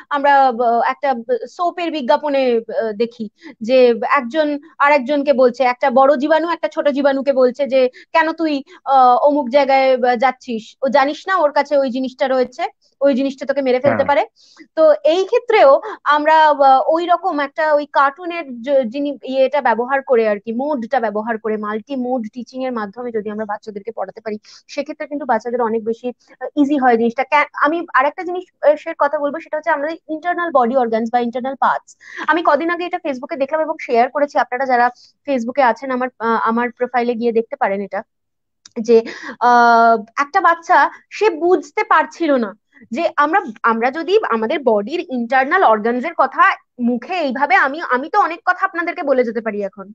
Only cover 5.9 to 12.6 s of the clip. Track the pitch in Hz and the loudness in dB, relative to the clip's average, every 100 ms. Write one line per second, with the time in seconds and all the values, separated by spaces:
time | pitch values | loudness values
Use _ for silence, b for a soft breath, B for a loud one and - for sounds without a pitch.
5.9 | 247 269 294 302 320 339 330 311 311 294 | 4 4 4 2 2 0 -4 -4 -2 -2
6.9 | 277 277 269 277 262 254 240 277 262 254 | 2 0 0 0 2 2 0 -2 0 0
7.9 | B B 320 320 320 320 277 - B - | B B 0 0 0 -2 -4 -8 B 0
8.9 | 269 247 247 294 294 240 285 269 269 262 | 4 6 6 4 2 0 2 4 2 4
9.9 | 254 247 247 262 254 - 220 - - 269 | 2 2 2 0 -2 -8 -10 -10 -6 0
10.9 | 262 277 311 381 381 294 294 285 285 269 | 2 2 -2 -2 0 2 0 0 0 0
11.9 | 254 254 - 262 262 247 - | -2 -6 -4 -2 0 -2 -4